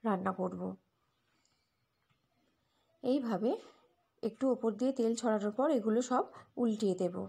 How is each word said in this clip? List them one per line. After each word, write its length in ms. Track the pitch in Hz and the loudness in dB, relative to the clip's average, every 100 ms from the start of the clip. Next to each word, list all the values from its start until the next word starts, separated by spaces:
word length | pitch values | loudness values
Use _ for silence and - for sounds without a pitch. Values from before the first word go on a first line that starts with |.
রান্না 280 | 226 190 190 | 0 0 0
করব। 440 | 185 185 180 185 190 _ _ _ _ _ _ _ _ _ _ _ _ _ _ _ _ _ _ _ _ _ _ | -2 -4 -4 -8 -10 _ _ _ _ _ _ _ _ _ _ _ _ _ _ _ _ _ _ _ _ _ _
এইভাবে 540 | 254 277 233 190 220 453 - - _ _ _ _ | 0 0 0 0 0 -2 -8 -20 _ _ _ _
একটু 280 | 226 220 269 | -8 0 0
ওপর 220 | 247 226 | 2 0
দিয়ে 200 | 202 254 | 0 0
তেল 220 | 269 226 | 2 0
ছড়ানোর 380 | 226 240 214 208 | 2 0 2 0
পর 180 | 214 285 | 0 2
এগুলো 320 | 277 214 220 | 2 2 2
সব 220 | 247 254 392 - - - | 2 0 0 -10 -16 -2
উল্টিয়ে 380 | 240 214 208 | 0 2 0
দেব। 320 | 185 180 185 | 2 -2 -2